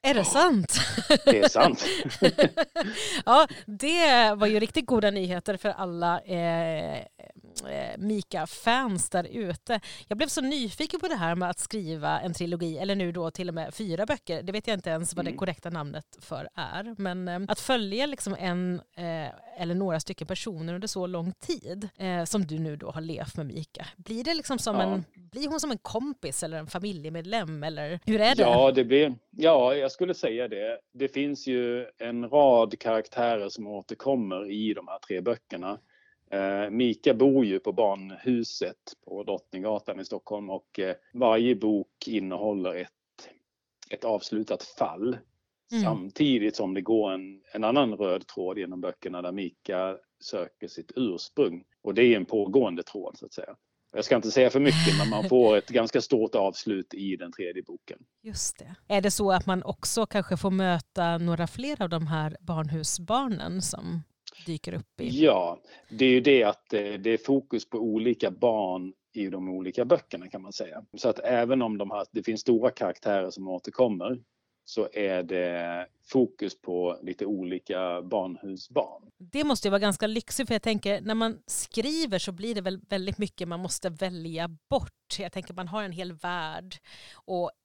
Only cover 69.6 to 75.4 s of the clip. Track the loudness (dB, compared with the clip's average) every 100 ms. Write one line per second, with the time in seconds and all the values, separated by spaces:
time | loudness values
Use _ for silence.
69.6 | -6 -4 2 2 2 -14 -12 -16 -14 -12
70.6 | -12 -12 -16 -2 -2 0 0 0 2 0
71.6 | 0 -4 -4 -6 -6 -6 -4 -4 2 4
72.6 | 2 0 -4 -2 -2 -2 -2 -8 -10 -10
73.6 | -10 2 2 2 -4 -6 _ _ _ _
74.6 | -8 -4 -4 -2 -2 -2 -2 -2